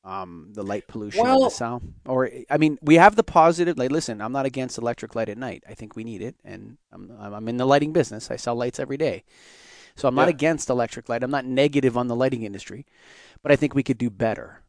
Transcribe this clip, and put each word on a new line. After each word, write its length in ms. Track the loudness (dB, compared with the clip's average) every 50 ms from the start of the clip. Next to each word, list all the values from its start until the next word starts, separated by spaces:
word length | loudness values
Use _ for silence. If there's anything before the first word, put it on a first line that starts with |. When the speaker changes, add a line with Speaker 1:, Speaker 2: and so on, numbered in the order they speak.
| _
Speaker 1:
um, 460 | -10 -10 -10 -10 -10 -14 -18 -18 -16 -12
the 100 | -10 -6
light 240 | -6 -6 -6 -8
pollution 340 | -10 -12 -10 -10 -6 -2 0
and 80 | 2 4
the 100 | 4 4
Speaker 2:
Well 100 | 4 2
Speaker 1:
sound. 440 | 0 -2 -6 -6 -6 -8 -10 -12 -16 -18 _
Or, 240 | -2 0 0 0 -2 -4 -12 -6 _
I 80 | 2
mean, 200 | 2 2 2 2 0
we 140 | 4 6 8
have 200 | 10 10 8 8
the 80 | 6 -2
positive. 540 | 4 4 6 6 6 4 2 0 -2 0
Like, 120 | -2 -2 0
listen, 300 | 0 -2 -2 -4 -8 -8
I'm 100 | -8 -6 -4
not 120 | -2 -4
against 320 | -4 -4 -6 -8 -8 -8
electric 380 | -6 -4 -4 -4 -6 -10 -8 -6
light 140 | -6 -6 -6
at 80 | -6
night. 260 | -10 -10 -10 -12 -12 _
I 60 | -20 -18
think 200 | -18 -18 -16 -14
we 80 | -12 -12
need 180 | -12 -10 -10
it, 140 | -10 -10 -12 _ _
and 340 | -20 -18 -18 -18 -20 -20 _ _ _
I'm, 180 | -20 -20 -20 -20 -20 -16
I'm, 140 | -16 -14 -12
I'm 140 | -10 -8
in 100 | -6 -4
the 80 | 0 4
lighting 280 | 4 4 4 4 2 2
business. 360 | 0 0 0 -4 -14 -10 -10
I 60 | -10
sell 200 | -6 -4 -4 -4
lights 240 | -2 -4 -6 -6 -8
every 180 | -8 -8 -4
day, 260 | -4 -2 -4 -4 -6 _ _ _ _ _ -20 -20 -20 -20 -20 -20 -20 -20 _ _
so 120 | -2 0
I'm 80 | 0 4
not 120 | 4 2
Speaker 2:
Yeah. 40 | 2 2
Speaker 1:
against 340 | 2 0 0 0 0 -2 -2
electric 380 | -2 -2 -2 -4 -6 -14 -8 -6
light. 140 | -4 -4 -2
I'm 80 | -2
not 140 | -4 -4 -4
negative 520 | -2 2 2 2 4 4 4 2 2 2
on 100 | 2 -2
the 80 | -2 0
lighting 280 | 0 0 0 0 -2 -6
industry, 420 | -8 -10 -12 -14 -14 -16 -18 -18 _ _ _ _ -20 -20 -20 -20 -20 _ -12
but 100 | _ 2
I 40 | 4
think 180 | 4 4 0 0
we 80 | 0 0
could 140 | 0 -2
do 120 | -2 -2 -6
better. 520 | -4 -2 -2 -2 -2 -4 -10 -18 -20 -20 _